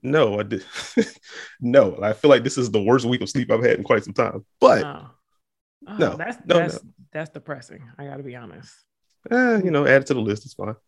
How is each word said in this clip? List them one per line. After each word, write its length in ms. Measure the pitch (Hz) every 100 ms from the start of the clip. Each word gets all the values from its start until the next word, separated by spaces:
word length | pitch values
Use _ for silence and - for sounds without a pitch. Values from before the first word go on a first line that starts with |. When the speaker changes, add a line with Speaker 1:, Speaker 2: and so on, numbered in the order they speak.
Speaker 1:
No, 380 | 131 151 120 104
I 40 |
did. 200 | 104 104 - - - -
<laughs> 100 | 214 - - - - -
No, 360 | 120 135 104 92
I 120 | 101
feel 160 | - 147
like 140 | 131
this 140 | 117 -
is 140 | 123
the 100 | 104
worst 240 | 101 127 117
week 160 | 123
of 80 | 107
sleep 220 | - 123
I've 120 | 110
had 140 | 120 -
in 60 |
quite 200 | - 113
some 100 | 110
time. 320 | 107 117 - - _
But 240 | - -
Speaker 2:
Oh. 260 | 147 147 143 _ _ _ _ _ _ _ -
Oh, 100 | 208
Speaker 1:
no, 180 | 127 90
Speaker 2:
that's, 220 | 170 240 -
Speaker 1:
no, 80 | 175
Speaker 2:
that's, 260 | 170 -
Speaker 1:
no. 60 | - _ -
Speaker 2:
that's 160 | 151 156
depressing. 540 | 147 139 135 123 - 120 -
I 60 | 143
gotta 180 | 139
be 120 | 135 123
honest. 380 | 117 85 - _ _ _ _ _ -
Speaker 1:
Eh, 320 | 240 254 220
you 60 | 185
know, 160 | 151 139
add 160 | 135
it 60 | 135
to 80 | 131
the 40 |
list. 240 | 110 104 -
It's 100 | -
fine. 200 | 98 113